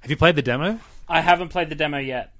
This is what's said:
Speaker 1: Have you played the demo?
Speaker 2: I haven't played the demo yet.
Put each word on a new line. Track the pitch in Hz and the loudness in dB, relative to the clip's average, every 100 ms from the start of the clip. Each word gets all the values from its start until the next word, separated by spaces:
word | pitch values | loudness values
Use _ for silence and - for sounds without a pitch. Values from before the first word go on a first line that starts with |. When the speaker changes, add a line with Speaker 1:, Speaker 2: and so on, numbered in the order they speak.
Speaker 1:
Have | 123 | -6
you | 147 | 2
played | 160 160 | 4 4
the | |
demo? | 127 123 165 220 - - - | 0 -2 -2 -6 -10 -20 -2
Speaker 2:
I | 165 | 0
haven't | 160 175 175 | 4 2 2
played | 180 165 | -4 -4
the | 151 | -2
demo | 151 143 | -4 -2
yet. | 135 127 107 - | -4 -6 -8 -14